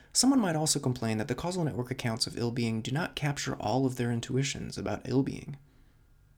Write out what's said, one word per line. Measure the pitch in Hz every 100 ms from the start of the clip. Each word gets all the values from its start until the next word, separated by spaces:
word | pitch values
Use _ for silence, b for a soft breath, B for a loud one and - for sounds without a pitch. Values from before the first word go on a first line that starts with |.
| B
Someone | - 254 269
might | 190 156
also | 156 143
complain | 131 123 113 110
that | 123
the | 123
causal | 170 185
network | 151 95 123
accounts | 123 120 113 -
of | -
ill-being | 120 120 117 110
do | 110
not | 143 -
capture | - 147 143 131 135
all | 104 127 135
of |
their | 127 120
intuitions | 117 - 127 139 - - -
about | 101 104 -
ill-being. | 127 135 - - 143 b b b b b - -